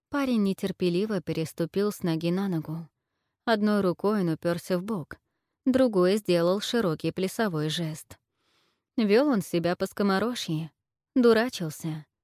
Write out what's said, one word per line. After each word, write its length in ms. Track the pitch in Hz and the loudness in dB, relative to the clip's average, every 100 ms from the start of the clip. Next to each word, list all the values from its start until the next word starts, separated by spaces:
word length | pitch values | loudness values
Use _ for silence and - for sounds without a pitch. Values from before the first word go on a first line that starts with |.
| _ | _
Парень 340 | 285 269 240 | -4 0 2
нетерпеливо 800 | 196 185 196 - 180 175 214 202 | 0 0 -4 -2 0 0 -2 -4
переступил 720 | 160 160 160 - 165 190 208 | -4 -4 -4 -4 -4 -2 -2
с 100 | 202 | -2
ноги 280 | 180 160 170 | -2 -2 0
на 160 | 180 196 | -2 -2
ногу. 420 | 170 156 160 165 _ _ _ _ _ - | -4 -4 -8 -12 _ _ _ _ _ 0
Одной 360 | 220 208 208 | 2 2 2
рукой 400 | 190 170 196 214 | 2 0 0 0
он 80 | 175 | 0
упёрся 480 | 160 170 170 - 180 | 0 -2 -4 -2 -4
в 60 | |
бок, 340 | 196 214 139 - _ _ _ _ - | -2 -6 -8 -14 _ _ _ _ 0
другой 520 | 254 254 202 180 208 | 4 4 4 2 2
сделал 420 | 208 175 170 196 | 2 2 2 0
широкий 520 | - 240 202 156 165 | 0 0 0 -2 -4
плясовой 580 | - 185 - 220 160 151 | -4 -4 -2 -2 -2 -4
жест. 480 | 151 160 156 - - _ _ _ _ _ _ _ - | -4 -6 -8 -16 -20 _ _ _ _ _ _ _ -2
Вёл 320 | 214 214 294 | 2 4 4
он 120 | 226 | 2
себя 340 | - 175 170 180 | 0 -2 0 -2
по-скоморожьи, 920 | 190 - 202 190 220 247 - 156 160 _ _ _ _ 269 | -4 -2 0 2 0 -4 -4 -4 -6 _ _ _ _ 4
дурачился, 920 | 240 220 247 - 160 - 160 156 - _ | 6 6 2 -4 -8 -6 -8 -8 -10 _